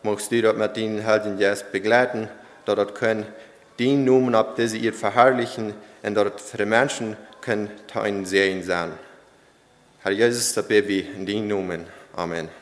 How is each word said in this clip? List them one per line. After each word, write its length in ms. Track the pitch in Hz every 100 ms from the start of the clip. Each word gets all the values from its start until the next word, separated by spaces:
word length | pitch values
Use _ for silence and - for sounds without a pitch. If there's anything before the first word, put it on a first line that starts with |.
magst 300 | 107 101 -
du 100 | 117
dort 160 | 110 107
mit 200 | 107 113
deinen 220 | 110 107
Helden 380 | 110 107 107 98
jetzt 340 | 101 101 -
begleiten, 560 | 98 104 120 123 117 110 - - -
da 100 | -
dort 220 | 104 98 -
können 300 | 113 110 101 - - - _ -
deinen 280 | 123 139 135
Namen 280 | 131 127
ab, 220 | 113 107 -
die 120 | 117
sie 80 | 110
ihr 160 | 113
verherrlichen, 800 | 107 107 113 127 127 117 - 107 98 - -
und 140 | 104 104
dort 240 | 101 -
für 160 | - -
die 100 | 104
Menschen 520 | 113 143 - 113 107 - -
können 280 | - 107 104 104 -
dein 300 | 113 104 101 95
Segen 380 | 95 98 92
sein. 300 | 87 87 85 80 - - _ _ _ _ _ _ _ _
Herr 120 | 98
Jesus, 400 | 101 120 120 117
da 80 | -
beten 260 | 101 107 101
wir 160 | 95 87 -
in 80 | 95
deinem 220 | 104 104
Namen. 360 | 101 92 82 85 - - -
Amen. 320 | 87 85 78 -